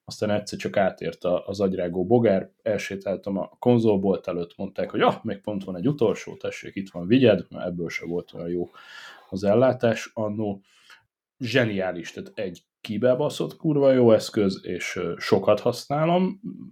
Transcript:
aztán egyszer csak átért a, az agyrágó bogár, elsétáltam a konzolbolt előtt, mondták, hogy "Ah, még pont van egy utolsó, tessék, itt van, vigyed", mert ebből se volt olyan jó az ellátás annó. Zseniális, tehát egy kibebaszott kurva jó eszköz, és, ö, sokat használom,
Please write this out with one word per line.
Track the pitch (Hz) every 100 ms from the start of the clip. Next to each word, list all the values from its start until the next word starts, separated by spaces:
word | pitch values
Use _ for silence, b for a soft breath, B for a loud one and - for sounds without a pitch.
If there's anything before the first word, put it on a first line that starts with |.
| -
aztán | - 107
egyszer | 104 101 98
csak | 104 101
átért | 95 - 87 -
a, | - 90 -
az | 98
agyrágó | 98 92 87 90 90
bogár, | 120 113 95 92 _
elsétáltam | 113 101 - 98 101 90 101 98
a | 82 -
konzolbolt | 123 120 113 101 98 90 -
előtt, | 87 85 -
mondták, | 98 - 90
hogy | 113
"Ah, | 233 -
még | 110 98
pont | - 104
van | 98 90
egy | 110
utolsó, | 147 107 90 - -
tessék, | - - - 101
itt | 95
van, | 87 90
vigyed", | 131 123 95 -
mert | - 73
ebből | 87 80
se | - 82
volt | 87 -
olyan | - 85
jó | 87 - B B B B B B
az | 95
ellátás | 98 113 131 123 117 110 -
annó. | - 107 104 107 98 _ b b b b _ _ -
Zseniális, | 123 127 113 101 92 87 82
tehát | 101 95 -
egy | 98 85 _ _
kibebaszott | - 107 123 127 143 - 160 -
kurva | 160 143 135
jó | 131 120
eszköz, | 107 - 113 98 95
és, | 87 87 - 92
ö, | 85 -
sokat | - 101 101 104
használom, | 120 104 - 143 160 180 185 - - - -